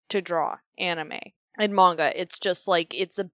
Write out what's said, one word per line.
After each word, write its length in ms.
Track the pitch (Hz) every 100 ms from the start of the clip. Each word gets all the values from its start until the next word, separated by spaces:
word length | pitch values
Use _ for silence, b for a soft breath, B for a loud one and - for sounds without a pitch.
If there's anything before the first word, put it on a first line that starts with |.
| _
to 120 | 202
draw 360 | 175 170 147 - _ -
anime 420 | 185 165 156 - - _ _ -
and 160 | 214
manga. 380 | 202 185 165 147 -
It's 180 | 180 -
just, 300 | 196 180 -
like, 260 | 175 165
it's 240 | 143 180 -
a 140 | 185